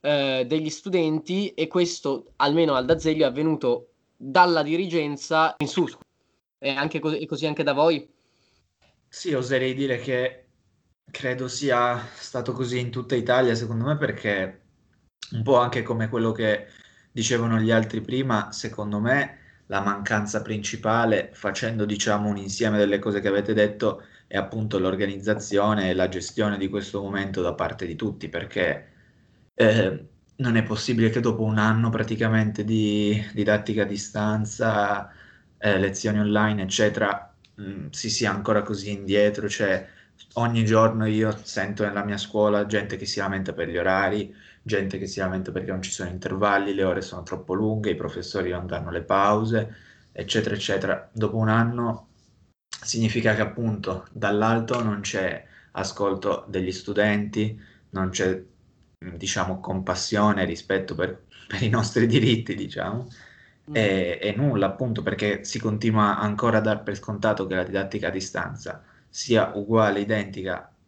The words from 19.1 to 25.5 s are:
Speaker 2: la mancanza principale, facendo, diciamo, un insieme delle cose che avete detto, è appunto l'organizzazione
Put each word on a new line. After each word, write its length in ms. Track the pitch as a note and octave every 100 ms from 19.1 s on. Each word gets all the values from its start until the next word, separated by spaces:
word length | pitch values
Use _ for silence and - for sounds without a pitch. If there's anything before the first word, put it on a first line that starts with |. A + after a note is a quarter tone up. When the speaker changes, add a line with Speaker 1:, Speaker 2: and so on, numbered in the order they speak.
| C#3 - - - _ -
Speaker 2:
la 120 | G2
mancanza 640 | G2 G2+ G2+ G#2+ G#2 A2
principale, 880 | - G#2+ G2+ A2 A2 A#2 A2+ G2+ -
facendo, 520 | - G2+ F#2+ A#2 A2+ G#2+
diciamo, 420 | G2+ A2+ G#2 G#2
un 100 | G2+
insieme 400 | G2 - A2+ G#2+
delle 220 | G2+ G2+
cose 220 | G#2+ G2+
che 80 | G2+
avete 240 | G2+ G#2
detto, 500 | G#2+ G#2 - A2 F#2 - - _
è 80 | G2
appunto 440 | F#2+ A2+ G#2+ G2+
l'organizzazione 1080 | F#2 F#2+ G2+ G2 G2 G#2 G#2+